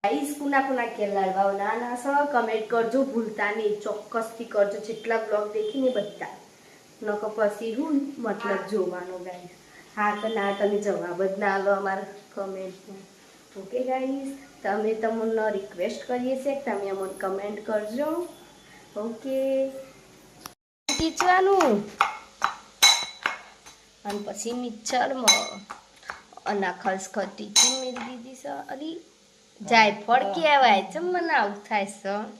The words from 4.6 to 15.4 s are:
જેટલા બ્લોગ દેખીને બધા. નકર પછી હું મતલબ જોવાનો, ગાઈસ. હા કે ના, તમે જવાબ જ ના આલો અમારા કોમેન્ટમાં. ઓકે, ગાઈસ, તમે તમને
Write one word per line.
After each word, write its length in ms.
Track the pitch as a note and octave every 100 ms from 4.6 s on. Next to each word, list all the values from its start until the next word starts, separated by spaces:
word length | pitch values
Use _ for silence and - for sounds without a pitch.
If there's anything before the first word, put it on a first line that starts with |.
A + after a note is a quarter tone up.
| G3+ G#3+
જેટલા 380 | G#3+ A3 A3 A3+
બ્લોગ 360 | - G#3 G#3
દેખીને 380 | G#3+ G#3+ C4+ B3+
બધા. 360 | G#3 - - - - - - - - - -
નકર 260 | G#3+ G#3 G#3+ -
પછી 380 | G#3 G3+ A3+
હું 400 | A3 D#4 C#4+ C#4 -
મતલબ 500 | A3+ G3+ A3 G3 -
જોવાનો, 480 | G#3 F3 F3+ F3+ F#3
ગાઈસ. 320 | F3+ F3+ F3+ - - - - -
હા 220 | G#3 G#3
કે 60 | A3
ના, 240 | A3 G3+
તમે 260 | G3+ G#3 G#3
જવાબ 440 | G3+ E3+ F3 F3
જ 160 | F#3+ G3
ના 160 | G#3
આલો 160 | G3 G3
અમારા 320 | G3 G3 F#3+ G3 - -
કોમેન્ટમાં. 640 | - F#3+ F#3+ F#3 F#3 - F#3+ F#3 - - - - G3+
ઓકે, 200 | F#3+ B3
ગાઈસ, 560 | B3+ C4 C4 C#4 C4+ - - -
તમે 320 | G3 G#3 A3
તમને 580 | A3 A3 A3+ A3+ A3